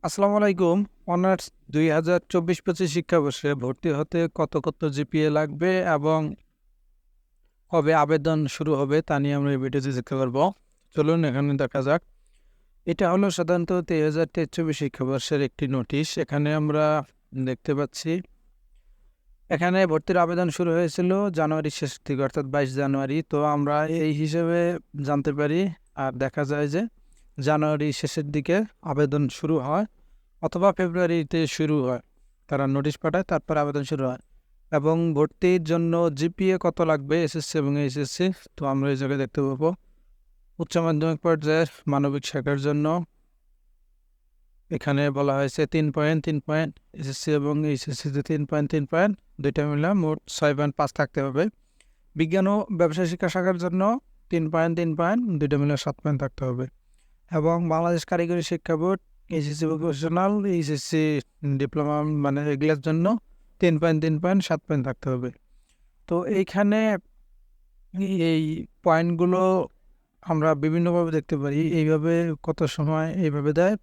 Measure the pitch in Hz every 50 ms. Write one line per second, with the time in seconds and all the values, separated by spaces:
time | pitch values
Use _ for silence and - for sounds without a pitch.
0 | - 170 - - 202 202 208 208 208 208 196 175 185 170 170 196 202 - _ _
1 | _ - 175 175 180 190 190 180 - - _ _ _ _ - 151 156 165 151 156
2 | 160 165 180 175 - _ - 180 170 165 180 - - - 175 - 190 165 143 175
3 | 165 - - 170 147 143 127 - - 143 143 139 120 127 131 _ - 175 147 139
4 | 151 - - 170 170 165 _ - 160 - - 151 131 160 143 _ - 151 139 139
5 | 147 - - 156 151 156 151 156 156 151 143 147 165 185 185 185 185 180 160 147
6 | 143 156 160 156 156 147 - _ _ _ _ _ _ _ _ _ _ _ _ _
7 | _ _ _ _ _ _ _ _ _ _ _ _ _ _ - 170 147 151 160 156
8 | 147 143 160 156 139 160 160 156 151 135 - - 156 151 156 135 143 135 143 156
9 | 160 - 156 143 139 143 143 143 143 143 139 131 127 135 127 143 131 139 135 123
10 | 120 - 139 135 135 127 120 135 151 185 202 _ _ _ _ _ _ _ _ -
11 | 147 151 165 170 165 147 123 135 139 143 143 135 139 123 - 139 131 139 147 170
12 | _ _ _ _ _ _ _ _ _ _ _ _ _ _ _ _ _ - 170 -
13 | 202 170 175 190 202 196 175 - 175 160 180 180 170 - 185 180 170 - 175 156
14 | 151 156 151 156 165 147 _ - 160 143 - - 165 160 151 - 147 139 - -
15 | 139 127 135 135 - - 156 143 139 127 _ - 151 131 135 131 120 - - 139
16 | 156 - - - 160 - 143 147 147 147 151 156 151 151 147 151 151 151 151 151
17 | 139 _ _ _ _ _ - 131 131 127 127 - _ - 147 139 147 135 _ -
18 | - 160 160 185 180 - _ _ _ _ _ _ _ _ _ - _ _ - _
19 | _ _ _ _ _ _ - _ _ _ 180 156 175 180 180 190 190 175 156 156
20 | - - 185 175 175 165 175 170 180 170 151 - 180 170 165 170 175 165 - -
21 | 180 180 185 196 202 202 175 156 156 151 156 156 151 151 - - - 139 - -
22 | _ - 143 131 139 135 - 160 139 135 131 147 143 131 131 135 143 135 139 135
23 | 135 131 139 156 156 _ - 147 147 151 147 147 143 143 147 147 151 160 160 165
24 | 160 156 151 147 156 156 151 170 170 165 170 170 170 170 175 165 - _ _ 147
25 | 143 131 147 143 139 151 143 143 147 147 151 170 190 196 160 - _ _ _ -
26 | 135 135 127 127 135 135 - - 147 135 147 147 147 147 143 175 220 226 _ _
27 | _ _ _ _ _ _ _ - 131 139 151 151 151 151 151 147 147 151 135 -
28 | - 147 - - 151 143 147 151 139 - 170 196 220 214 _ _ - 165 143 139
29 | 151 139 139 147 147 127 - - - 151 160 156 123 135 151 180 214 214 _ _
30 | - - - - _ _ _ _ - 156 - 180 180 202 185 - 185 180 165 180
31 | 180 170 170 170 160 143 - 170 160 139 - - 156 151 151 151 131 127 127 120
32 | - _ _ _ _ _ _ _ _ _ 147 139 139 135 135 139 139 151 147 -
33 | - 160 151 180 190 - 180 156 - - 156 151 147 147 139 147 139 131 160 139
34 | 135 127 127 127 _ _ _ - _ _ _ _ _ _ - 151 139 156 160 165
35 | 170 170 156 143 151 - - _ - 180 180 185 165 151 165 170 170 165 165 170
36 | 170 170 147 131 151 170 175 - 190 190 185 180 - 175 - - 170 160 160 147
37 | 139 139 151 170 170 156 - 165 147 - - 160 143 139 143 143 147 139 123 143
38 | 143 131 - - 180 190 185 - - - _ - 151 139 135 135 135 143 143 131
39 | 139 131 139 139 135 123 _ - 139 135 135 131 151 160 180 - _ _ _ _
40 | _ _ _ _ _ _ _ _ _ _ _ - 170 - - 175 165 165 160 151
41 | 156 160 160 151 - 170 165 156 151 147 156 160 165 151 - - - - 139 139
42 | 143 143 139 143 135 - - 143 120 143 143 139 139 147 147 147 147 156 160 175
43 | 170 _ _ _ _ _ _ _ _ _ _ _ _ _ _ _ _ _ _ _
44 | _ _ _ _ _ _ _ _ _ _ _ _ _ _ 165 147 - 151 139 139
45 | 147 147 139 139 143 143 135 139 139 135 - - 156 139 - 160 156 151 139 -
46 | 147 151 160 160 143 - 156 147 - - 151 156 165 - 156 - _ _ - -
47 | 156 135 135 - - - 151 147 139 147 151 147 156 151 147 131 - - 135 -
48 | - 151 135 143 139 - 156 151 147 139 - 151 147 143 - 156 143 - - 160
49 | 180 214 202 - _ _ _ - 139 143 139 - 147 147 147 143 151 170 202 202
50 | 170 156 156 - _ - - - - 147 143 135 147 147 139 - 151 135 - -
51 | 151 - _ 147 139 139 131 139 175 214 - _ _ _ _ _ _ _ _ _
52 | _ _ _ 151 160 160 165 190 190 190 202 214 208 - 208 165 175 165 151 165
53 | 185 165 175 175 - 175 - 185 180 185 185 175 170 180 175 185 190 208 233 269
54 | _ _ - _ _ _ - 165 160 156 160 165 160 170 170 165 175 165 156 156
55 | 170 170 208 233 247 226 180 151 151 143 147 143 143 143 147 135 - - 139 -
56 | _ 151 147 131 143 139 - - 139 131 123 123 131 131 _ _ _ _ _ _
57 | _ _ _ _ _ _ 170 160 151 160 170 170 170 165 160 160 170 170 175 170
58 | - - - 175 170 170 175 175 160 - 175 165 _ - 165 156 160 185 196 190
59 | _ _ _ _ _ _ 190 160 147 147 151 151 160 156 156 156 160 170 151 135
60 | 151 165 165 175 185 196 208 208 196 202 180 175 160 143 151 139 - - - 156
61 | 156 156 151 143 - _ _ _ - 143 139 135 143 131 - 151 147 147 147 151
62 | 151 151 151 147 143 143 139 143 147 147 147 135 143 156 156 143 131 156 156 160
63 | 170 190 226 220 _ _ - _ _ _ _ _ - 175 165 151 160 170 160 156
64 | 151 160 156 151 165 180 190 196 180 - 165 156 _ _ 165 143 123 135 127 _
65 | - 135 131 123 123 123 - - _ _ _ - _ _ _ _ _ _ _ _
66 | _ - 170 170 180 170 214 196 190 - - 185 208 202 208 214 220 220 208 185
67 | - _ _ _ _ _ _ _ _ _ _ _ _ _ _ _ _ _ - 180
68 | 196 196 190 180 165 165 160 160 160 156 156 165 - - _ _ - 180 160 160
69 | 170 170 175 165 175 180 180 180 185 185 185 185 156 - _ _ _ _ - _
70 | _ _ _ _ - - 165 156 151 160 156 143 139 156 156 170 170 175 170 175
71 | 170 165 160 160 143 - 165 143 139 143 139 147 160 160 165 160 156 156 160 156
72 | 151 165 170 170 170 170 156 - - - 160 - 170 139 - - 151 147 156 156
73 | 156 165 160 185 180 156 143 147 139 147 151 160 175 190 214 202